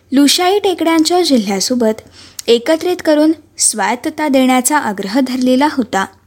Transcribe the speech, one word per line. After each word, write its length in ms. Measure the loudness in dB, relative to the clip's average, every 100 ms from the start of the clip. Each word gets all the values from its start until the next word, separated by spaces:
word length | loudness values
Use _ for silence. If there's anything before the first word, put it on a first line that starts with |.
| -4
लुशाई 480 | 2 2 2 2 0
टेकड्यांच्या 640 | 0 -2 0 2 2 2
जिल्ह्यासोबत 800 | 2 0 0 -2 -2 0 0 -2 -8 -20 -20 -8 0
एकत्रित 500 | 0 2 -2 -2 -2 0
करून 260 | 2 2 0 -6 -4
स्वायत्तता 680 | -4 -2 -2 -4 -6 -4 0
देण्याचा 500 | 2 2 2 0 -2
आग्रह 420 | -2 -6 -4 -2
धरलेला 480 | -2 -2 0 2 0
होता. 340 | -2 -4 -4 -6 -10